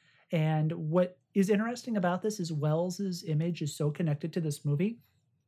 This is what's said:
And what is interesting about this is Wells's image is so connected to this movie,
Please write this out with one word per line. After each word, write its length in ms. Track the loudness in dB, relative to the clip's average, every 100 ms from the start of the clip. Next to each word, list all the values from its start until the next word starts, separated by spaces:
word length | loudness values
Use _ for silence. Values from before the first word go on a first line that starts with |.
| _ _ _
And 400 | 0 2 2 2
what 460 | 0 0 2 2 -2 _
is 160 | 2 4
interesting 460 | 2 0 -6 -4 0
about 240 | 2 0
this 180 | -2 -4
is 120 | -4
Wells's 720 | 0 0 2 0 -2 -4 -4
image 380 | -2 0 0 -2
is 140 | -4 -2
so 140 | -2
connected 420 | 0 -2 -2 -4
to 80 | -4
this 240 | -4 -2 -2
movie, 320 | 0 0 -2 _ _ _ _